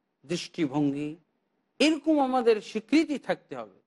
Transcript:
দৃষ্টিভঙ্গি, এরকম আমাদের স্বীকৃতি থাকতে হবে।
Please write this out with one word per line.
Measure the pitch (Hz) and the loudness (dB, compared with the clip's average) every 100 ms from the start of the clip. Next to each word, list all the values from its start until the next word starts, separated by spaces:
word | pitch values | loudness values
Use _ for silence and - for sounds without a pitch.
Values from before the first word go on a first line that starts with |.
| _ _ 135 | _ _ -8
দৃষ্টিভঙ্গি, | 170 - - 147 143 143 143 151 165 _ _ _ _ _ _ | -8 -8 -6 -4 0 -2 -2 -8 -12 _ _ _ _ _ _
এরকম | 294 320 320 302 | 2 2 0 2
আমাদের | 262 254 233 214 | 2 2 2 2
স্বীকৃতি | - 220 - 302 302 277 | -2 -10 0 2 2 -2
থাকতে | - 165 _ 131 | -4 -6 _ -14
হবে। | 107 - | -14 -18